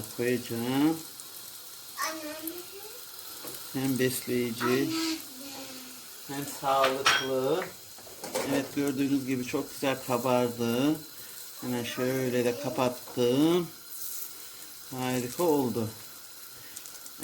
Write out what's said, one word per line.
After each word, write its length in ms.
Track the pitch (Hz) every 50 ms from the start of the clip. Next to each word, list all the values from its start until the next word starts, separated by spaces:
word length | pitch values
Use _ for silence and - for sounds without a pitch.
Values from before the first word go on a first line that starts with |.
| 107 - -
koyacağım. 840 | - 120 123 123 117 117 - 120 117 117 123 131 139 147 156 165 160 160 - - - - - - - - - - - - - - - - - - - 311 320 320 320 302 302 311 320 320 330 349 349 359 339 370 403 415 427 480 494 - - - - - - - - - - - - - - -
Hem 260 | 135 131 135 131 120
besleyici, 920 | 127 127 127 - - - 123 123 123 123 113 123 123 123 127 131 143 - 320 320 320 320 320 - - - 262 262 277 277 277 269 269 - 127 - - - - - - - - - - -
hem 180 | 139 143 143 - - -
sağlıklı. 1040 | 143 135 135 135 135 131 131 131 135 131 - 135 135 131 131 131 131 135 156 180 185 - - - - - - - - - - - - - - - - 131
Evet, 160 | 139 139 135 139 -
gördüğünüz 500 | 143 143 143 135 131 139 135 139 135 127
gibi 200 | 127 135 123 123
çok 280 | 127 - 139 135 - -
güzel 240 | - 143 135 131 127 -
kabardı. 920 | - 127 117 123 131 123 123 123 120 110 113 120 117 117 123 139 147 156 156 - - - - - - - - - - - -
Hemen 240 | 127 123 123 123 117
şöyle 600 | - - - 127 127 131 131 131 127 120 123 120
de 160 | 123 120 -
kapattım. 1080 | - 131 120 - 127 123 123 - - - - 127 123 120 123 139 151 165 170 180 175 151 - - - - - - - - - - - - - - - - - - - - - - - -
Harika 520 | 135 127 127 127 127 127 120 123 - - 175
oldu. 460 | 170 151 143 131 120 104 117 113 107 110 - - - - - - - - - - - - - - - - - - - - - - - - -